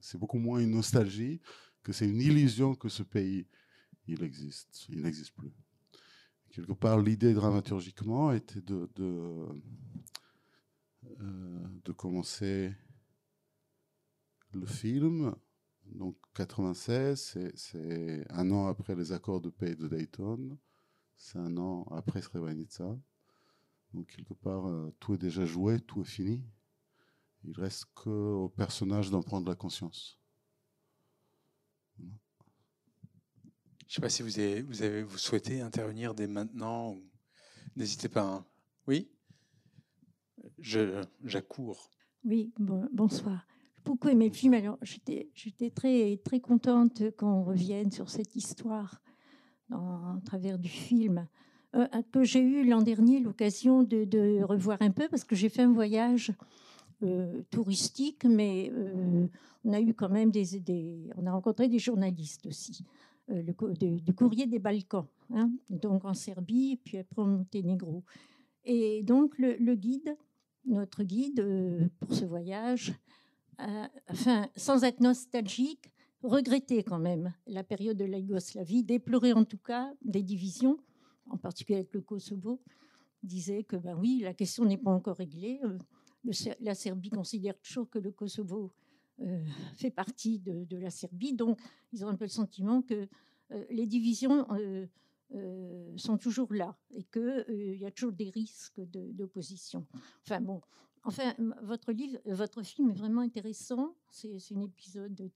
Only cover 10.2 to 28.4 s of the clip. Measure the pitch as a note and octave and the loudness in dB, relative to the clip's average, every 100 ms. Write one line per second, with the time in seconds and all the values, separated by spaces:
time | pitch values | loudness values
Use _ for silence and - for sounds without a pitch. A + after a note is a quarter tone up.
10.2 | _ _ _ _ _ _ _ _ - - | _ _ _ _ _ _ _ _ -20 -16
11.2 | G2 F#2+ F#2 F2 F2+ F#2 - - F#2 F2+ | -14 -14 -14 -14 -14 -14 -14 -10 -6 -6
12.2 | E2+ - G2 G2 F#2+ G2 _ - _ _ | -6 -6 -4 -4 -4 -8 _ -20 _ _
13.2 | _ _ _ _ _ _ _ _ _ _ | _ _ _ _ _ _ _ _ _ _
14.2 | _ _ _ G2 G#2+ G#2 A2 C3+ D#3+ E3 | _ _ _ -10 -8 -6 -4 0 0 0
15.2 | C3 G2 _ _ _ _ G2 F#2+ F#2+ F2 | -2 -4 _ _ _ _ -18 -10 -10 -10
16.2 | _ - F2+ - F#2 F2+ - B2 C#3 C#3 | _ -8 -6 -4 -4 -4 -2 -2 0 -4
17.2 | - F2 F#2 - - E2+ E2 E2 E2 D2+ | -6 -8 -10 -10 -14 -12 -8 -6 -6 -8
18.2 | - F2 F#2 G2+ G2 F#2 - F2+ E2 F2+ | -8 -2 0 2 0 -4 -6 -6 -4 -6
19.2 | - F#2 E2+ - F2 D#2 D#2 D#2+ D#2 - | -4 -4 -6 -6 -6 -6 -6 -6 -8 -8
20.2 | G2 A#2 C3 C#3+ _ _ _ _ _ _ | -8 -8 -10 -14 _ _ _ _ _ _
21.2 | - F2 F2 E2+ F#2 F2+ F2 E2 - G2 | -14 -10 -6 -4 -4 -6 -8 -8 -6 -8
22.2 | - F2 E2 D#2 D#2+ - F2+ B2 - _ | -8 -8 -8 -8 -12 -12 -10 -10 -14 _
23.2 | _ _ _ _ _ _ _ F2 - - | _ _ _ _ _ _ _ -14 -14 -18
24.2 | - F#2 G2+ F#2+ F#2 E2 D#2 - - G2 | -18 -10 -8 -6 -6 -6 -8 -12 -6 -4
25.2 | F2+ F2 E2+ E2+ G2+ A#2 - G2+ - - | -2 -2 -2 0 0 0 -4 -10 -10 -6
26.2 | F#2+ B2 A#2+ _ _ _ _ _ _ _ | -4 -4 -8 _ _ _ _ _ _ _
27.2 | _ _ E2 E2 F#2+ - - - A2 G#2 | _ _ -16 -8 -8 -8 -16 -12 -6 -4
28.2 | G#2 G2+ | -2 -2